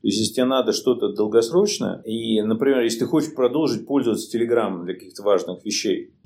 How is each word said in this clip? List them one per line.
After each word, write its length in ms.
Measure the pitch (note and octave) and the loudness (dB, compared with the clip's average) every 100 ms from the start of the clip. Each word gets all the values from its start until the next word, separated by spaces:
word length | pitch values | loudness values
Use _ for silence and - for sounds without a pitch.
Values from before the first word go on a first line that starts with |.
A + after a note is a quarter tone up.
То 60 | A2 | -2
есть, 100 | G2+ | 0
если 140 | A2 | -2
тебе 120 | - B2+ | 0 0
надо 280 | C3 B2 | 2 0
что-то 400 | - - A#2+ G#2 | 0 0 0 0
долгосрочное, 880 | G2 G#2+ A2+ A2+ E3+ G3+ - G#2+ F#2 | -2 2 2 2 2 2 0 -4 -6
и, 380 | - A2+ A2+ A2 | -6 -6 0 0
например, 380 | G#2+ A2+ C3+ C3+ | 2 2 2 4
если 180 | A#2 A2+ | 2 0
ты 60 | C3 | 0
хочешь 300 | D#3+ - - | 0 0 0
продолжить 500 | B2 C#3+ D3+ A#2 - | 0 2 0 -2 0
пользоваться 500 | C#3 A#2 G#2 - A#2 | 0 2 -2 -2 -2
Telegram 480 | A#2 A#2+ G#2 F#2 F2 | 2 2 0 -4 -8
для 100 | F2+ | -10
каких-то 260 | - - | -12 -6
важных 420 | G2+ F#2+ F2+ F2+ | 2 2 0 -8
вещей, 500 | G#2+ G#2+ G#2+ F2+ - _ | -6 -4 -2 -2 -4 _